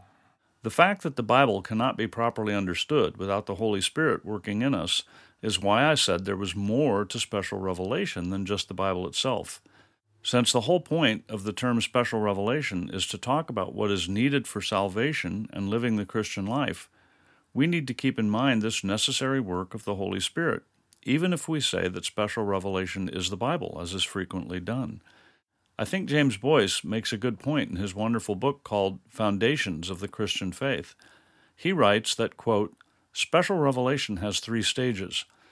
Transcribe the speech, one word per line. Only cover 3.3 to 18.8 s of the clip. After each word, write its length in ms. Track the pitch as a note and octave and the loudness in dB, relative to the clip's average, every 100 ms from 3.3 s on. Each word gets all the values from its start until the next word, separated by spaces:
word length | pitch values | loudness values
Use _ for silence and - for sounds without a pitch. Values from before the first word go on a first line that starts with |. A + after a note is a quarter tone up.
| G2 - | -2 -2
the 100 | G2 | -2
Holy 260 | A2 G2 | 0 0
Spirit 440 | - - D#3+ F#2+ - | -2 0 0 0 -4
working 380 | G#2 G#2+ G#2 | -8 -4 -2
in 100 | C3+ | 0
us 300 | G2+ D#2+ - - - - _ | 0 0 -2 -4 -14 -20 _
is 180 | A2 G2+ | -4 0
why 260 | G2+ A2+ D3 | 2 4 4
I 80 | |
said 320 | D3 - F2 G2 | 4 4 2 0
there 100 | F#2+ | -2
was 200 | G2 G2+ | -4 -2
more 500 | G2+ B2 D3 G2+ G2+ | 0 2 2 2 0
to 140 | A#2 | -4
special 400 | - G#2 F#2 G2 | -4 -4 -4 -4
revelation 720 | F#2+ F2 F#2 D#3 G3 F2+ F2+ | -2 -2 -2 -2 -4 -4 -4
than 140 | F#2+ F#2 | -2 -2
just 220 | G2+ - | -4 -4
the 60 | |
Bible 340 | F2+ G2 F2+ F2 | -2 0 0 -2
itself. 540 | - C3+ A2 - - - - _ _ _ _ | -2 0 -2 -4 -12 -18 -20 _ _ _ _
Since 280 | - B2 A#2+ | 0 4 4
the 100 | B2 | 4
whole 200 | A2+ F3+ | 4 2
point 420 | - D#3+ D3 G#2+ - | 2 2 4 2 -4
of 140 | G#2+ | -6
the 100 | G#2 | -4
term 260 | G2+ B2+ A#2 | -2 2 2
special 400 | - B2+ A2+ A2+ | 2 2 2 2
revelation 680 | G#2 G2 G#2 D3+ C#3+ F2+ - | 2 2 0 0 -2 -4 -4
is 160 | F#2 - | -4 -4
to 100 | - | -4
talk 320 | B2 D3 D#3+ | 0 0 0
about 240 | G#2+ F2+ | -2 -2
what 180 | G#2 G#2 | 0 0
is 180 | G2 F2 | 0 0
needed 380 | G2+ C#3 C#3 - | 2 2 2 -2
for 140 | - | -6
salvation 840 | - G2 G2 G2+ C#3+ D3+ F2 G2 - | -2 0 0 0 -2 -2 -4 -6 -6
and 160 | - G2 | -4 -2
living 260 | A#2 A#2+ G#2+ | 0 2 0
the 100 | G2+ | 0
Christian 400 | A2+ G#2 G2+ G2 | -4 -4 -4 -2
life, 440 | C#3 B2+ - - _ _ _ _ _ _ | -2 -2 -6 -12 _ _ _ _ _ _
we 140 | A#2+ E3 | 0 2
need 200 | E3+ C3 | 2 -2
to 60 | |
keep 260 | A2+ C3+ A#2+ | -2 -2 0
in 100 | G#2+ | 0
mind 320 | G#2+ C#3 A2+ | 2 2 2
this 220 | G#2+ - | 0 -2